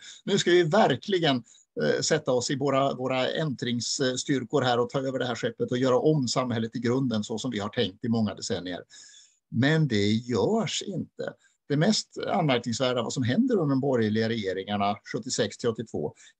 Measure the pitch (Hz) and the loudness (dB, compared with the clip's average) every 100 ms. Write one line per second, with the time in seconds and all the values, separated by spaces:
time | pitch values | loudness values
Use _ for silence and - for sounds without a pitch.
0 | - - - 196 - 175 165 196 196 127 | -10 -12 -2 0 4 4 6 4 4 2
1 | - 185 160 127 - _ _ - 151 - | 0 0 2 0 -2 _ _ -4 0 0
2 | - 156 143 123 120 143 143 135 139 135 | 2 0 2 0 0 -2 0 2 2 -2
3 | 127 131 127 - 160 120 123 120 - - | -2 -2 -2 -2 -4 -4 -4 -4 -4 -2
4 | 127 127 - 135 120 147 127 120 120 139 | -2 -2 -2 -2 0 0 2 2 0 -2
5 | 135 131 123 117 135 - 117 123 127 123 | -2 -4 -4 -2 -4 -4 -2 0 2 4
6 | 156 156 120 - 127 113 110 123 117 127 | 4 2 2 -2 0 -2 -2 -2 0 2
7 | 135 110 104 117 131 110 104 - 104 95 | 0 -2 -2 -6 -4 -4 -4 -2 -4 -2
8 | 123 113 104 - - 95 87 87 - - | -2 0 0 -2 -4 -4 -4 -10 -12 -20
9 | - - - _ _ 113 135 160 151 107 | -20 -20 -20 _ _ 0 2 4 2 2
10 | 101 110 123 113 123 226 165 - - 170 | 2 0 0 0 2 0 -2 -6 -6 -8
11 | - - - - _ _ _ 147 185 214 | -8 -10 -10 -10 _ _ _ 2 4 2
12 | - - - 196 156 123 123 110 127 127 | -2 -8 -2 0 2 2 0 0 0 0
13 | 120 143 117 139 262 220 151 135 139 127 | -2 -2 0 2 2 2 2 2 2 2
14 | 110 107 113 117 98 92 98 104 101 104 | 2 2 0 -2 -4 -4 -4 -2 0 -2
15 | - 131 120 - 107 - 123 - 151 - | -6 -8 -6 -2 -2 -2 -4 -4 -6 -6
16 | - - - | -6 -8 -20